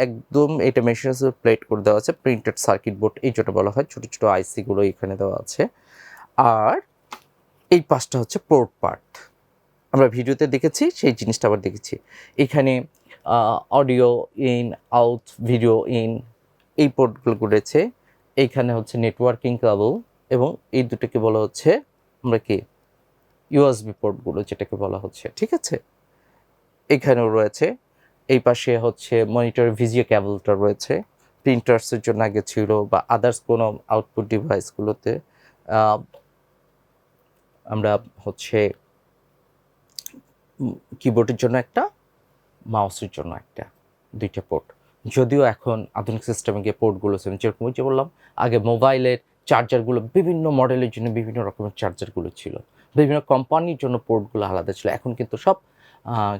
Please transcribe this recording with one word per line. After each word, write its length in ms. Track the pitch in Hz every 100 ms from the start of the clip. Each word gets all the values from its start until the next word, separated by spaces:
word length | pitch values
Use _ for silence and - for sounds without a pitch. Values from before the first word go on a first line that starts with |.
| 127
একদম 440 | 113 - 143 147 156 123
এটা 140 | 127 117
মেশিনের 280 | 117 135 127
সাথে 140 | 135 -
প্লেট 200 | 117 113 -
করে 120 | 107 104
দেওয়া 140 | 107
আছে, 100 | - -
প্রিন্টেড 340 | 135 113 - - -
সার্কিট 300 | 95 110 98
বোর্ড 140 | 107 - 135
এই 60 | 113
যেটা 140 | 107 98
বলা 120 | 101 120
হয়, 100 | 156
ছোট 120 | 117 113
ছোট 100 | - 107 95
আইসি 240 | 92 - 101
গুলো 140 | 98 101
এখানে 220 | - 98 98
দেওয়া 140 | 98 -
আছে। 180 | - - 208 - _ - - - - - 123 110
আর 200 | 110 320 - _ _ - _ _ _ _ _ 175
এই 60 | -
পাশটা 240 | 131 - 131
হচ্ছে 160 | 113 - -
পোর্ট 200 | 147 113 _
পার্ট, 260 | - - _ - - _ _ _ _ _ _
আমরা 140 | 135 131 117
ভিডিওতে 300 | 123 135 143
দেখেছি, 300 | 127 160 - 320 -
সেই 140 | 143 117
জিনিসটা 260 | 104 117 107
আবার 120 | 104 95
দেখেছি। 300 | 104 - - _ - - -
এখানে, 300 | 135 147 135 127 - _ _ - - 117
আহ, 220 | 110 110 - 139
অডিও 300 | 135 123 120 120 - 104 131
ইন, 140 | 120 120 - _ 120
আউট, 240 | 120 120 - - 117
ভিডিও 280 | 120 117 110 - 120
ইন, 120 | 113 113 - _ _ _ _ -
এই 60 | 147 127
পোর্টগুলো 380 | 123 104 123 110 110
রয়েছে। 260 | 107 - 151 226 - _ _ _ -
এইখানে 280 | 131 131 123 117
হচ্ছে 180 | 110 120 113
নেটওয়ার্কিং 460 | - 123 117 127 120
কেবল, 300 | 117 101 110 214 - _ - 127
এবং 140 | 139 - _ 127
এই 60 | 123
দুটোকে 280 | 117 117 117 113
বলা 140 | 110
হচ্ছে 260 | 107 - 156 240 - _ _ _
আমরা 160 | 123 113 -
কি, 120 | 98 - _ _ _ _ _ _ _ -
ইউএসবি 400 | 147 143 113 107 -
পোর্টগুলো 380 | 107 98 - 80 104
যেটাকে 260 | - 101 101
বলা 140 | 98 98
হচ্ছে, 220 | 98 - - -
ঠিক 120 | 220 339
আছে? 180 | - - - _ _ _ _ _ _ _ _ _ - 143
এখানেও 320 | 147 120 113 110
রয়েছে 280 | 107 - 165 254 _ _ _ _ -
এই 60 | 131 123
পাশে 240 | 120 - 117 117
হচ্ছে 300 | - - 117 104
মনিটর 340 | 120 120 123 120 110
ভিজিএ 260 | 117 120 113
কেবলটা 420 | 107 101 101 - 98
রয়েছে, 300 | 104 101 - 156 - _ _ _
প্রিন্টার্সের 580 | 139 120 120 113 - 113 117
জন্য 140 | 107 110
আগে 120 | 104 -
ছিল 180 | - 104 107 101
বা 80 | 92 - 113
others 220 | 123 - -
কোনো 160 | 117 110 - -
আউটপুট 320 | 110 - - 104
ডিভাইসগুলোতে। 800 | 110 156 98 - - 104 107 - 151 - _ _ _ - 110
আহ, 220 | 107 110 - - _ _ _ _ _ _ _ _ _ _ _ _ _ _ -
আমরা 180 | 107 107 104 - - 104
হচ্ছে, 320 | - - 110 101 - _ _ _ _ _ _ _ _ _ _ _ - - - _ _ _ -
উম, 140 | 127 - _ -
কিবোর্ডের 360 | 135 113 113 113
জন্য 120 | 120 123 -
একটা, 180 | - 403 - _ _ _ _ _ _ 113
মাউসের 380 | 110 98 - 101 -
জন্য 140 | 85 -
একটা, 220 | - - - _ _ _ _ 110
দুইটা 220 | 104 - -
পোর্ট। 180 | 80 - _ _ _ 113 131
যদিও 260 | 120 143 127
এখন 240 | 107 127 110 - 113
আধুনিক 240 | 107 110 -
সিস্টেমে 300 | 110 - 101 101
গিয়ে 120 | -
পোর্টগুলো 340 | 113 95 101 98
সেম, 120 | 95 98
যেরকম 220 | 113 - 117
ওই 60 | 127
যে 60 | 131
বললাম, 200 | 135 156 _ _ -
আগে 140 | 123 117 107
মোবাইলের 500 | 117 131 135 127 123 _ _ -
চার্জারগুলো 500 | 135 117 127 113 123 113 190
বিভিন্ন 300 | 175 165 160 135
মডেলের 320 | 127 127 123 113
জন্য 120 | 117 113
বিভিন্ন 200 | 113 117 101
রকমের 260 | - 104 -
চার্জারগুলো 480 | 98 - - - 85 -
ছিল, 160 | - - - _ _ 147
বিভিন্ন 200 | 143 147 -
কোম্পানির 460 | 131 131 156 170 151
জন্য 120 | 131 120 -
পোর্টগুলো 360 | 113 101 107 95
আলাদা 200 | 92 92 92
ছিল। 100 | 95 85
এখন 140 | 127 113
কিন্তু 160 | 120 113 190
সব, 120 | 190 _ _ _ _ 110
আহ, 240 | 117 104